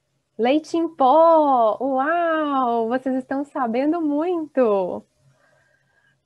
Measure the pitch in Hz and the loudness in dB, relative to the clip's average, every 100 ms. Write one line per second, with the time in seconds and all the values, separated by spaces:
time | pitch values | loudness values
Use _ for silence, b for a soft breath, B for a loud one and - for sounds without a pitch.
0 | _ _ _ - 233 294 302 339 330 320 | _ _ _ -4 0 0 -2 -4 -4 0
1 | 262 302 330 330 294 262 226 - 262 262 | 4 6 6 6 4 2 0 0 -2 -2
2 | 277 339 339 320 294 277 247 233 226 254 | -2 -2 -2 -2 -2 -2 -2 -2 -2 -4
3 | 262 262 254 277 277 302 240 226 285 339 | -2 -4 -4 -8 -6 -4 -4 -2 -2 -2
4 | 311 285 339 349 311 - 240 202 180 202 | -2 -2 -2 -4 -4 0 2 0 -2 -6
5 | - _ b b b b b b b b | -14 _ b b b b b b b b
6 | b b | b b